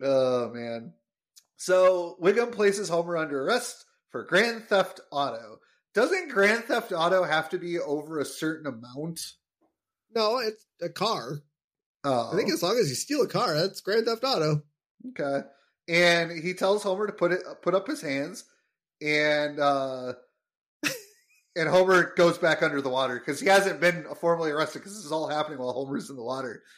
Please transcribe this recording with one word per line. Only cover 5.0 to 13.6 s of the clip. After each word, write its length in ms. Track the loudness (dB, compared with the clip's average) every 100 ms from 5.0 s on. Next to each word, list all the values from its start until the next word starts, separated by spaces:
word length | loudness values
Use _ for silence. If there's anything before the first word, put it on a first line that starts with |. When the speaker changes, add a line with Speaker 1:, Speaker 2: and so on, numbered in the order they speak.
| -8
Speaker 1:
Auto. 480 | -4 -2 -4 -12 -20 _ _ _
Doesn't 360 | 0 2 0 -2
Grand 340 | 2 4 2
Theft 280 | 0 -4 -2
Auto 320 | 0 2 4
have 260 | 2 0 -2
to 80 | -6
be 200 | -4 -4
over 380 | -4 -4 -4 -6
a 60 | -6
certain 400 | -4 -6 -4 -8
amount? 680 | -12 -12 -10 -10 -10 -12 -16 _ _ _ _ _ _ _
Speaker 2:
No, 240 | -2 0 0
it's 280 | -2 -8 _ _
a 80 | -10
car. 540 | -2 -2 -2 -6 -10 -12 _ _ _ _ _
Speaker 1:
Oh. 280 | 0 0 0
Speaker 2:
I 40 | 0
think 140 | 0
as 100 | 0
long 160 | 2 2
as 100 | 0
you 60 | -2
steal 260 | -2 0
a 60 | 0
car, 260 | 0 0
that's 260 | 0